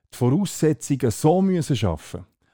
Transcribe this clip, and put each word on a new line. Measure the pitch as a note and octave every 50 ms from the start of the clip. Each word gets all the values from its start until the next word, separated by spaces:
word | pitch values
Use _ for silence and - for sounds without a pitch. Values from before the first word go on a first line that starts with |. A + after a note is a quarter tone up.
| _ _ -
die |
Voraussetzungen | - B2 B2 C3+ F#3+ G3+ - - - - D3+ D3+ - - - D3 B2+ - A#2
so | - - - D#3+ F3 F#3
müssen | F#3+ F#3+ F#3 E3+ D3 - D3
schaffen, | G#2 A2 F#2 D#2+ D#2+ - - - F2+ F#2+ _ _ _ _ _